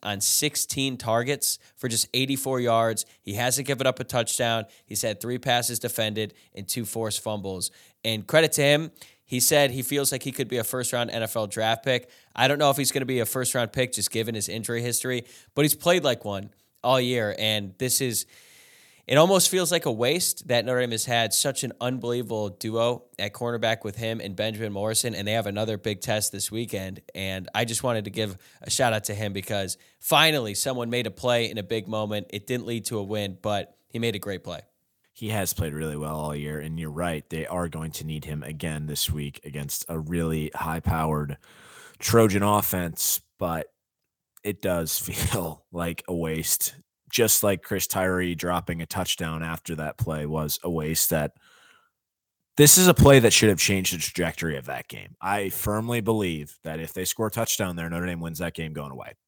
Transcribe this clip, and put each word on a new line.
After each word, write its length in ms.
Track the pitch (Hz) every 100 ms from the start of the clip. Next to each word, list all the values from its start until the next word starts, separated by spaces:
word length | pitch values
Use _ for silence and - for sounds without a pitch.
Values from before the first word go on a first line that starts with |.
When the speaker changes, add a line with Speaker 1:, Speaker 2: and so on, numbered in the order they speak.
Speaker 1:
on 180 | 104 101
sixteen 760 | - - 151 - - 143 135 123
targets 640 | 113 117 123 143 - - - -
for 120 | 127
just 200 | 113 -
eighty-four 460 | 123 135 135 135 127
yards. 480 | 120 113 113 110 - _
He 120 | -
hasn't 340 | 104 123 123 131
given 180 | 135 131
up 140 | -
a 40 |
touchdown. 600 | 120 127 113 - 117 113 107 -
He's 180 | - 107
had 180 | 117 104
three 180 | 117 123
passes 400 | 135 120 117 113
defended 560 | 120 - 110 107 107 - _
and 120 | - 95
two 180 | 127
forced 380 | 110 113 110 -
fumbles. 480 | 110 104 95 92 - - - _
And 240 | 113 110 -
credit 240 | 156 160
to 100 | 151
him, 280 | 143 147 160 - - _
he 140 | - 123
said 320 | - 147 139
he 120 | 131
feels 280 | 120 143 139
like 140 | 131
he 80 | 139
could 160 | 123 113
be 80 | 123
a 80 |
first-round 460 | 110 127 120 120 117
N 120 | 113
F 140 | 110 117
L 100 | 104
draft 380 | 113 110 113
pick. 260 | 135 123 - - _
I 140 | - 131
don't 100 | 147
know 120 | 143
if 60 | 135
he's 140 | 135
gonna 160 | 139 127
be 140 | 127
a 60 | 110
first-round 460 | 131 123 127 113
pick 200 | 131 127
just 180 | - 98
given 240 | 110 113
his 140 | 110 -
injury 340 | 110 107 117
history, 420 | 120 117 127 123 - - -
but 80 | -
he's 140 | 147 -
played 260 | 175 180
like 220 | 143 117
one 260 | 110 98 104 _ _ -
all 180 | 123 131
year, 360 | 123 123 107 -
and 360 | 110 107 98 92
this 220 | 127 -
is, 260 | 131 104 - - - - - - - _ -
it 100 | 135
almost 340 | 175 190 -
feels 220 | 185 175
like 140 | 170 165
a 60 |
waste 560 | 110 123 170 - - -
that 160 | 120
Notre 160 | 110 127
Dame 120 | 120
has 120 | 113
had 300 | - 117 113
such 300 | - 143 127
an 80 | 127 -
unbelievable 680 | 123 127 120 120 113 110 104
duo 540 | 90 110 113 117 123 _ -
at 140 | 104
cornerback 500 | - 120 117 113 113
with 140 | 107 98
him 240 | 113 113
and 160 | 101 92
Benjamin 360 | 110 107 110
Morrison, 420 | 98 107 110 120
and 120 | 107 101
they 60 |
have 140 | 113 104
another 300 | 101 110 104
big 240 | 110 101
test 300 | - 107 104
this 200 | 98 -
weekend, 500 | 110 113 98 95 95 -
and 340 | - 95 95 92
I 100 | 104
just 180 | 117 113
wanted 220 | 127 110
to 60 | 101
give 280 | 110 107 95 - -
a 80 | -
shout-out 340 | - 123 110
to 100 | -
him 180 | 104 107
because 440 | 98 - 104 95 - _ _
finally 560 | - 151 160 151 110
someone 340 | 98 135 127 117
made 180 | 123 110
a 40 |
play 400 | - 127 120 113
in 80 | 110
a 40 |
big 260 | 95 113 95
moment. 400 | 110 107 104 104
It 160 | 104 -
didn't 200 | 123 117
lead 200 | 117 -
to 120 | 110
a 40 |
win, 340 | 98 107 101 92
but 340 | 107 101 98 _ _
he 100 | 117
made 160 | 117
a 40 | 101
great 260 | 101 92
play. 160 | - 80 - _ _ _ _
Speaker 2:
He 160 | - 107
has 220 | 107 95
played 200 | - 82
really 240 | 73 80 76
well 180 | 76
all 220 | 78 76 73
year, 240 | 73 76
and 180 | 78 80
you're 140 | 78
right, 360 | 76 87 78 -
they 160 | 80
are 240 | 76 90 87
going 220 | 76 80
to 120 | -
need 200 | 78 76
him 200 | 76 76
again 420 | 71 78 85 76 76
this 240 | 71 -
week 300 | 76 71 -
against 420 | 76 71 71 - -
a 100 | 82
really 540 | 78 85 80 80 76
high-powered 840 | - 80 82 - 80 80 76 73 - - - - - - -
Trojan 460 | - 117 110 98
offense, 760 | 101 104 - 92 85 82 - - _ -
but 280 | 87 85 - _ _ _ _ _ _ _
it 180 | 104 95
does 360 | 95 85 80 -
<laughs> 20 |
feel 640 | - - - 104 85 78 _
like 320 | 87 85 82 -
a 80 |
waste. 640 | 87 80 80 78 - - - _ _ -
Just 320 | - 110 -
like 200 | 104 95
Chris 260 | - 98 -
Tyree 460 | 101 92 92 90
dropping 460 | 82 87 87 82 82
a 40 | 82
touchdown 560 | 95 80 - 82 80
after 320 | 82 82 - 80
that 200 | 78 -
play 300 | - 78 73
was 340 | 78 76 -
a 80 | 87
waste, 400 | 82 78 82 -
that 220 | 80 76 _ _ _ _ _ _ _ _ _ _ _ _ -
this 220 | 147 190
is 80 | 185
a 80 |
play 240 | - 139 139
that 140 | 113
should 160 | - 107
have 100 | 90
changed 360 | - 98 92
the 40 | 87
trajectory 580 | - - 82 - 82 69
of 100 | 62
that 200 | 65 -
game. 300 | 57 50 -
I 280 | 95 104 98
firmly 520 | - - 107 117 120
believe 580 | 107 110 95 78 73 -
that 140 | 80 80
if 140 | 82
they 120 | 92
score 240 | 90 - 107
a 20 |
touchdown 440 | - 113 - 95
there, 160 | 85 82
Notre 160 | 85 90
Dame 140 | 85
wins 180 | 82 82
that 160 | 87
game 200 | 82 80
going 180 | 76 71
away. 220 | 64 50 -